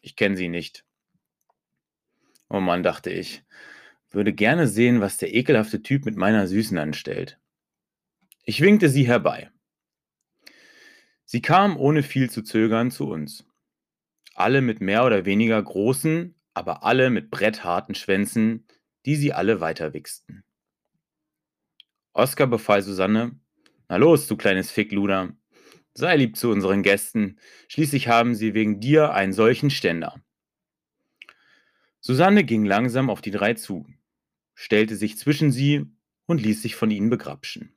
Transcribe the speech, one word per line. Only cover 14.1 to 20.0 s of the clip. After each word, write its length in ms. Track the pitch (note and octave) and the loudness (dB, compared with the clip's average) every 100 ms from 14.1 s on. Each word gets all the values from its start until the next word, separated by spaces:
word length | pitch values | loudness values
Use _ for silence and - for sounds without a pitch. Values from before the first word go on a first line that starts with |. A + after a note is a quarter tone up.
| _ _ | _ _
Alle 280 | - G2 C3+ | -2 0 2
mit 180 | B2+ A2 | 0 -2
mehr 240 | F#2+ G#2 | 0 2
oder 200 | B2+ G#2 F#2 | 4 2 2
weniger 360 | G2+ A2+ A2 | 2 2 0
großen, 720 | - F#2+ G#2+ C3 D#3+ D#3+ F3 _ _ | -2 -2 -2 0 -2 -2 -6 _ _
aber 300 | - F2+ E2 | -10 -8 -4
alle 260 | - B2+ C3 | 0 2 2
mit 200 | G#2+ - | 0 -4
brettharten 640 | E2+ G#2 A2 F2 F2 - | -2 -2 -2 -4 -4 -4
Schwänzen, 720 | F#2+ - F#2+ G2+ A#2 A2 A2 _ _ _ _ - | -12 -2 -2 0 0 -2 -2 _ _ _ _ -4
die 100 | D3+ | -2
sie 160 | C#3+ | -2
alle 280 | - G2 G#2 | -2 -2 0
weiter 320 | E2 D#2+ D#2+ | -2 -6 -8
wichsten. 500 | D2+ | -10